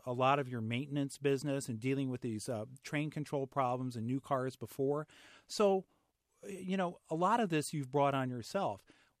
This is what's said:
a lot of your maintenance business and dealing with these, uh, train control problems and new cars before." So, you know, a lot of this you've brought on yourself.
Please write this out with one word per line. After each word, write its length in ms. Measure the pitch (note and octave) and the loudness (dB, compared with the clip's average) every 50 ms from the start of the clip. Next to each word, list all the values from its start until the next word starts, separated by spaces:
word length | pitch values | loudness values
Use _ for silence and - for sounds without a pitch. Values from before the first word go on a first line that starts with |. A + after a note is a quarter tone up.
| - | -6
a 80 | C3 B2 | -4 0
lot 260 | A#2+ B2+ C3 C#3+ C#3+ | 2 4 4 6 4
of 80 | C#3 B2+ | 2 -2
your 120 | B2 A#2+ | -4 -4
maintenance 560 | A2 A2 A#2 A#2+ C#3+ C#3+ C#3 D3 C#3 C#3 - - | -2 -2 -2 -2 -2 -2 0 -2 -2 -2 -2 0
business 500 | C#3 C#3+ C#3 C3 C3+ D3 C3+ C#3 C3+ - | 2 2 2 2 2 -2 -2 -2 -2 -4
and 100 | A#2 G#2+ | -6 -2
dealing 300 | A2+ C3 C3+ C3+ C#3 C3 | 0 0 0 0 0 -2
with 100 | B2+ A#2+ | -4 -4
these, 280 | - B2 A2 G#2+ - - | -4 -4 -4 -4 -4 -4
uh, 160 | B2+ G#2+ G#2+ B2+ B2+ B2+ - | -4 -6 -6 -8 -12 -16 -12
train 280 | - - D3 D3+ D3+ | -6 -4 -2 -2 -2
control 360 | - D#3 D3 - - C#3+ C3+ | -4 -6 -6 -4 -4 -4 -4
problems 500 | C3 - C#3+ C3 B2 B2 B2+ C3 B2+ A#2+ | -2 -2 0 0 0 0 0 -2 -4 -4
and 100 | A#2+ A2 | -4 -2
new 140 | A#2 C3 C3+ | -2 -2 -2
cars 360 | - - C#3+ C3 B2+ C3 B2+ | -2 0 -2 0 0 -2 -6
before." 500 | - A#2+ - - - C3+ C3+ C#3+ D3+ D#3 - - - - - - - _ - | -8 -12 -10 -4 -2 0 0 0 0 -2 -8 -14 -20 -20 -20 -20 -20 _ -8
So, 360 | - - G#3+ G3+ G3 F#3+ F#3 _ _ _ _ _ _ _ _ _ _ _ - | 0 4 4 4 4 4 0 _ _ _ _ _ _ _ _ _ _ _ -14
you 300 | G3+ G3 F3+ F#3 F#3 F#3+ | -12 -10 -8 -4 -2 0
know, 220 | F#3+ F#3 F3 F3 - _ - | 0 0 0 -2 -6 _ -4
a 40 | D#3+ | -2
lot 260 | D#3+ F3 F#3+ A3 A#3+ | 2 4 4 4 4
of 80 | A#3 F3+ | 4 4
this 240 | E3 D3+ C#3+ - - | 2 2 0 0 -2
you've 180 | D3+ C#3 B2+ | -4 -4 2
brought 240 | B2+ C#3+ C#3 C#3+ C#3 | 4 4 4 6 4
on 160 | C3+ C3 B2+ | 2 0 0
yourself. 540 | B2 B2 G#2+ - - G3 F#3+ C3+ G2+ F#2 - _ - _ _ _ _ _ | -2 -6 -6 -4 -2 -2 0 -2 -4 -6 -10 _ -20 _ _ _ _ _